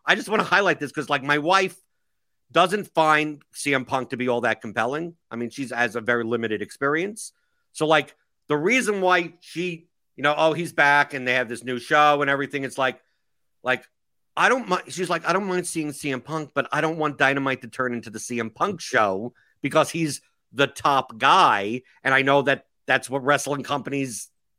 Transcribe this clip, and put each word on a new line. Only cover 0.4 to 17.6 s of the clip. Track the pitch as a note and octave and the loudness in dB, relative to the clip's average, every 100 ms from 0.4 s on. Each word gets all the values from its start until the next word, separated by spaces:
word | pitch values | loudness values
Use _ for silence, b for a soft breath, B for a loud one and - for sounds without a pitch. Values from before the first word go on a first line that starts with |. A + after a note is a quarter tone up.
highlight | F3 F#3 F#3+ C#3 | 2 2 2 0
this | C#3 | -4
'cause, | - B2+ | -6 -2
like, | C#3+ | -2
my | C3+ D3 | 0 0
wife | D3+ F#3+ F#3+ - _ _ _ _ _ _ _ | 2 2 0 -4 _ _ _ _ _ _ _
doesn't | D#3+ F3+ G#3 E3 | 2 2 2 -4
find | - D#3 D3+ D3+ C#3+ _ | 2 4 4 2 -6 _
C | - D3 | -10 -2
M | C#3 | -2
Punk | A#2+ C3 A#2+ | 0 -4 -4
to | B2 | -4
be | B2 | -2
all | A#2+ | 0
that | A#2 A2 | 0 -2
compelling. | A#2 A2 A#2 D3 E3+ - - | -4 -4 -4 -4 -8 -12 -14
I | A#2 | -8
mean, | A#2 | -8
she's | C3+ B2+ | -8 -6
has | A#2+ A#2+ A#2 | -2 -2 -2
a | |
very | A2 A#2+ | -2 -2
limited | A2+ A#2 A2+ G#2 | 0 -2 -2 -4
experience. | G2+ - C#3 D#3 G3 A3 - _ _ _ _ | -6 -6 -2 -2 -4 -8 -16 _ _ _ _
So, | - D#3 | -4 2
like, | D#3 C#3+ _ _ _ - | 2 2 _ _ _ -4
the | D3 | -2
reason | F3 B3+ G#3 G3+ | 0 0 0 0
why | F3+ F3+ E3+ - | 2 2 0 -8
she, | - D#3+ F3+ E3 _ _ _ - | -14 -8 -6 -8 _ _ _ -4
you | |
know, | C#3+ D3+ | -2 2
"Oh, | D#3+ | 2
he's | D#3 D#3+ | 0 -2
back | - C#3+ C#3+ C#3+ | 2 4 4 2
and | C#3 B2+ | -2 -2
they | |
have | B2+ A#2 | 0 -2
this | A#2+ | -6
new | A#2+ B2 | -8 -8
show | A#2+ D3+ D3+ D3 | 0 4 6 4
and | C#3 | 2
everything," | C#3 C3+ C#3+ | -2 -2 -6
it's | C3+ - | -6 -2
like, | C3 B2 _ _ _ _ _ _ | -2 -4 _ _ _ _ _ _
like, | B2 B2 - _ _ _ _ - | -4 -4 -4 _ _ _ _ 0
I | F#3+ | 2
don't | B3+ G3+ | 2 0
mi-, | F3+ - | -4 -4
she's | F3 E3+ | -6 -4
like, | E3 D#3+ | -2 0
"I | |
don't | F3+ G3+ | -2 0
mind | F3+ E3 | -4 -4
seeing | E3 D3+ | -6 -6
C | C#3 D3 | -6 -6
M | B2+ | -6
Punk, | B2+ D#3 D3 | -6 -8 -6
but | C#3 - | -4 -2
I | C#3+ | 0
don't | D#3+ E3 | -2 0
want | D3+ C3+ | -2 2
Dynamite | C3+ C#3 C3+ C3 | 2 2 -2 -4